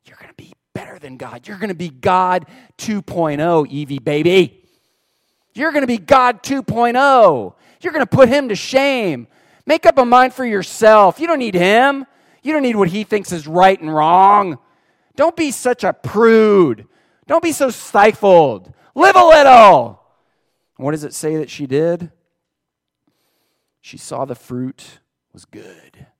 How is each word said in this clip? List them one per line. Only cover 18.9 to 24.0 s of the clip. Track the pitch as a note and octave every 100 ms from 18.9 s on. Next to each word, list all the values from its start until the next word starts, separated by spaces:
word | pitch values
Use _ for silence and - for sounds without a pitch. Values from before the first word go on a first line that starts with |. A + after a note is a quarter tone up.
Live | - F#4
a | F#4+ F4
little." | D#4 C#4 B3 G#3 E3 A2+ G2+ _ _ _ _ _ _ _ _
What | C3
does | D3+
it | D3
say | - D#3 D#3
that | D3
she | - C#3
did? | C#3 E3 E3+ E3+ _ _ _ _ _ _ _ _ _ _ _ _ _ _ _ _ _
She | -
saw | -